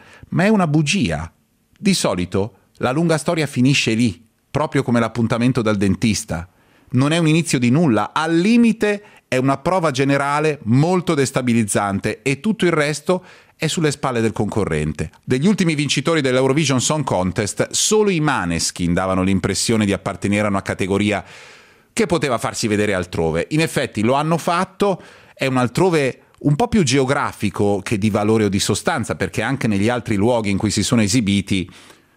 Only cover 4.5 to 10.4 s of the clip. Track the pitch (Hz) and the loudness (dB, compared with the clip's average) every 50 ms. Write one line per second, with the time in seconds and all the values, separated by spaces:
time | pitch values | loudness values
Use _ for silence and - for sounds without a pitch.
4.5 | - 131 151 156 - 139 123 127 120 117 117 110 - 123 113 107 120 113 120 127 | -4 -4 -4 0 0 -2 0 2 0 0 0 0 0 -2 0 0 0 0 0 0
5.5 | 127 123 107 110 107 98 101 98 92 - - 113 98 - - - 85 82 85 - | 0 2 0 0 0 2 2 0 0 2 2 0 0 0 -4 -6 -8 -10 -10 -12
6.5 | _ _ _ _ _ _ _ - - 123 139 147 160 170 165 151 156 170 151 - | _ _ _ _ _ _ _ -4 -2 0 0 2 2 2 2 2 2 2 0 0
7.5 | - 135 123 120 127 160 180 143 110 107 104 - - 147 156 165 165 170 180 214 | -2 0 2 2 4 4 4 4 2 2 0 -2 -2 -4 -2 0 0 2 2 4
8.5 | 240 240 233 226 214 226 214 208 208 202 - - - - _ - 127 131 127 139 | 4 4 4 4 2 2 0 -2 -2 -2 -6 -16 -20 -20 _ -4 -2 0 2 0
9.5 | 135 135 - 175 185 190 165 156 131 127 139 139 143 143 139 143 143 151 | 0 0 0 0 0 0 0 0 0 0 0 2 2 0 0 0 0 0